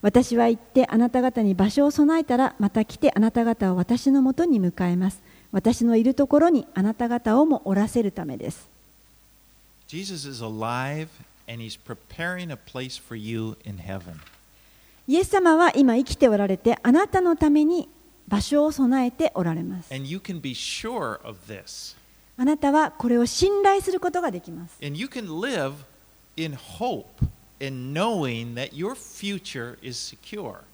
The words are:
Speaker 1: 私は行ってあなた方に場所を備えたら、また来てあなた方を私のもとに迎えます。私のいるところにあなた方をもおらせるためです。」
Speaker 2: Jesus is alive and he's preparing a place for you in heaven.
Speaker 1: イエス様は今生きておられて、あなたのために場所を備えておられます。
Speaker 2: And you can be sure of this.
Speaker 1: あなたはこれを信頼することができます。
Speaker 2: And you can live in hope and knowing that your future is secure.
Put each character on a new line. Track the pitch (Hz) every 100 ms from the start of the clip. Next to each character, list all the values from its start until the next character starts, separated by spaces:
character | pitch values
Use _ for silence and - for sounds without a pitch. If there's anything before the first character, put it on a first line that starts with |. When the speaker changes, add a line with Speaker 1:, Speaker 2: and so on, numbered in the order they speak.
Speaker 1:
私 | 208 240 247 233
は | 233
行 | 226
っ |
て | - 262 254
あ | 220
な | 240
た | 254
方 | 247 240
に | 208
場 | 185 196
所 | 277 285
を |
備 | 294 294 330
え |
た | 311 247
ら、 | 262 -
ま | 202
た | 226 214
来 | -
て | 294 -
あ |
な | 220
た | 240
方 | 233 226 190
を | 180
私 | 175 240 277
の | 277
も | 262
と | 269 349
に | 240
迎 | 180 - 180
え | 175
ま | 185
す。 | - _ - _
私 | 196 220 240 233
の | 226
い |
る | 233 269
と | 285
こ | 294
ろ | 330
に | 294 -
あ | -
な | 196
た | 220 240
方 | 240 233 226
を | 320
も | 277 -
お | 196
ら | 214
せ | 240
る | 208
た | - 160
め | 127
で | -
す。」 | - - _ _ _ _ _ _ _ _ _ _ _ _
Speaker 2:
Jesus | 160 196 175 139
is | 123
alive | 113 110 113 123 131 151 156 - - _ -
and | 117
he's | 113 -
preparing | - 117 _ - 170 180 175
a | 135
place | - 127 131 -
for | - 113
you | 107 113 110 - -
in | 98
heaven. | 85 95 87 80 - _ _ _ _ _ _ _ -
Speaker 1:
イ | 311
エ |
ス | 381
様 | 403 349 320
は | 349 -
今 | 269 226
生 | 262
き | -
て | 254
お | 208
ら | 202
れ | 190
て、 | 233 233
あ | 247
な | 285 403
た | 381
の | 359 320
た | 302
め | 294 302
に | 349 - _ _ _ -
場 | 202
所 | - 294 302
を |
備 | 294 254 262 247
え |
て | - 320
お | -
ら | 170 165
れ |
ま | 170 185
す。 | 165
Speaker 2:
And | 135 139
you | 180
can | - 170
be | 131
sure | 123 - - 220 240 135 107 117
of | 98 104
this. | 101 92 - - - _ _ _ -
Speaker 1:
あ | 262
な | 302
た | 285
は | 294 311
こ | - 240
れ | 240
を | 240
信 | - 381 403
頼 | 392 392
す | 370
る | 359
こ | 359
と | 359
が | 339
で | 180
き | 170
ま | 165 175
す。 | - 143
Speaker 2:
And | 147
you | 262
can | 254 202 156
live | 240 220 135 143 139 _ _ _ _ -
in | 160
hope | 135 - - 247 123 - - - - _ _
and | 139 131 127 147
knowing | 214 208 139 117 117
that | 117 135
your | 143 190
future | 262 - - 202 196 - 135 120 117
is | 123 117
secure. | - - - 208 147 95 -